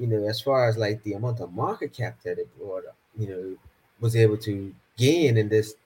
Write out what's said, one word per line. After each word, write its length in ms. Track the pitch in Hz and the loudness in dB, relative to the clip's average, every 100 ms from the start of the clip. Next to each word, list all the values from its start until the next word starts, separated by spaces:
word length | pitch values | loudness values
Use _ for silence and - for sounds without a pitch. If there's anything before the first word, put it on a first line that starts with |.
you 60 | 120 | -2
know, 180 | 107 104 | 0 0
as 140 | 113 | -2
far 280 | 139 135 120 | 0 2 4
as, 80 | 110 | 2
like, 260 | 107 107 | 0 -2
the 80 | 107 | -4
amount 260 | 98 123 117 | -4 -4 -4
of 120 | 87 | -6
market 400 | 90 156 220 147 | -4 -4 -4 -8
cap 280 | - 92 - | -6 -8 -6
that 140 | 90 90 | -8 -6
it 100 | 85 - | -8 -10
brought 280 | 101 92 87 | -10 -10 -12
up, 100 | - _ - | -18 _ -10
you 120 | 101 | -8
know, 280 | 92 92 92 - _ _ _ | -8 -10 -12 -16 _ _ _
was 160 | 117 117 | 0 4
able 220 | 110 107 | 4 4
to 360 | - 98 98 92 _ - | -2 -6 -8 -14 _ 0
gain 400 | 127 170 147 113 | 2 4 4 4
in 120 | 104 | 4
this 280 | 107 104 - | 2 2 -4